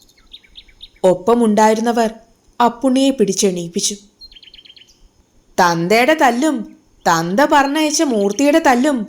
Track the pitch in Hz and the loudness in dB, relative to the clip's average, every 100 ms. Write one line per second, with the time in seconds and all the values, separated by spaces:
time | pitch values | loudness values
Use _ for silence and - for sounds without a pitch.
0 | _ _ _ - _ - - - - _ | _ _ _ -20 _ -20 -20 -20 -20 _
1 | 277 - 226 240 220 208 220 220 233 233 | 0 0 0 2 2 2 2 2 -2 -2
2 | 220 220 _ _ _ - 240 233 269 262 | -2 -4 _ _ _ -2 -2 0 -2 0
3 | 269 269 196 190 196 175 170 202 - 202 | 0 0 -2 0 -2 -2 -8 -6 -6 -8
4 | _ _ - - - - - - _ _ | _ _ -20 -20 -20 -20 -20 -20 _ _
5 | _ _ _ _ _ - 175 165 175 226 | _ _ _ _ _ -2 0 0 0 0
6 | 254 320 262 240 311 247 - - _ _ | 2 2 0 0 -2 -4 -10 -18 _ _
7 | 180 165 170 208 302 294 277 311 302 311 | -2 -2 -2 0 2 2 0 -2 -2 -2
8 | 294 220 202 208 285 330 311 240 294 254 | -2 0 -2 0 2 2 2 2 0 -2